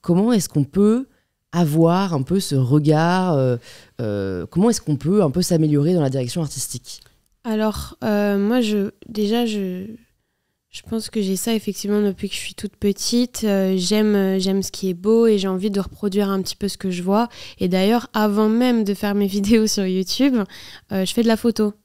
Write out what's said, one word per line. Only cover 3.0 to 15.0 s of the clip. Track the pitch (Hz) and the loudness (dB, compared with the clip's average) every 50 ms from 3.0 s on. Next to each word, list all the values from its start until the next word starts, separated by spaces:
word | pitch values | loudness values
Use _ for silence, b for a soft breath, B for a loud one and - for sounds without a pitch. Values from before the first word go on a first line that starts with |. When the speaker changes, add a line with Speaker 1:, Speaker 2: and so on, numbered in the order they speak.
| 160 170 180 185 185 180 160 | 4 2 2 2 2 0 2
Speaker 1:
euh, | 139 131 127 123 120 B B B B B B B - | 2 2 0 0 -2 B B B B B B B -8
euh, | 120 107 104 101 98 95 95 90 82 | -6 -4 -2 -2 -4 -4 -4 -6 -8
comment | - - 170 202 240 | -4 0 2 2 2
est-ce | 214 - | 2 0
qu'on | - - 147 | -2 -4 -4
peut | - - 151 196 214 190 | -2 -2 0 2 2 2
un | 147 | 2
peu | 127 175 | 0 -2
s'améliorer | 180 - 180 160 156 151 151 143 143 165 185 | 0 0 2 2 2 2 2 2 2 2 2
dans | 175 | 2
la | 147 135 | 0 0
direction | 127 135 127 123 - 175 | -2 -4 -6 -4 -6 -6
artistique ? | 160 139 - 135 - - - 123 _ - - - b b b b b b _ _ _ | -6 -6 -6 -10 -10 -10 -10 -14 _ -16 -20 -20 b b b b b b _ _ _
Speaker 2:
Alors, | 233 220 214 214 214 208 - - - - _ - | -6 -4 -2 -2 -2 -2 -4 -10 -14 -14 _ -4
euh, | 226 208 208 208 208 202 | -2 0 0 0 0 0
moi, | 196 202 208 233 254 | 0 0 2 2 2
je, | 240 208 214 208 196 214 _ _ - | 0 0 0 -2 -2 -4 _ _ -20
déjà, | - 226 208 214 202 220 240 240 | -10 -4 -4 -2 0 0 0 -2
je, | 226 214 208 196 185 180 180 190 220 220 - _ _ _ _ _ _ _ _ _ _ _ _ _ _ | -2 -2 -4 -6 -6 -6 -8 -10 -12 -16 -18 _ _ _ _ _ _ _ _ _ _ _ _ _ _
je | - - | -20 -20
pense | - - 226 226 214 - | -10 -8 -6 -6 -6 -4
que | - 226 | -4 -4
j'ai | 202 190 190 | -2 -2 -2
ça | 185 - 233 226 | -4 -2 -2 -2
effectivement | 220 - - 190 - - 202 208 208 | -2 -2 -4 -8 -6 -4 -2 0 0
depuis | 208 202 185 - - | 0 0 -2 -4 -8
que | 196 - | -8 -8
je | - | -8
suis | - - - | -10 -10 -12
toute | - - 196 _ | -10 -10 -12 _
petite. | _ - 202 196 - - - - 240 247 247 - - 226 | _ -2 -2 -2 -2 -4 0 0 0 0 0 -4 -4 -2
Euh, | 208 202 196 190 190 190 | 0 0 2 2 0 0
j'aime, | 185 180 175 208 214 214 214 208 | 0 0 0 0 2 2 2 2
euh, | 202 196 190 190 190 | 2 2 2 0 0
j'aime | 185 190 190 196 | 0 0 0 0
ce | 190 - - | -2 -4 -8
qui | - - 190 | -6 -4 -4
est | 180 | -4
beau | 170 | -2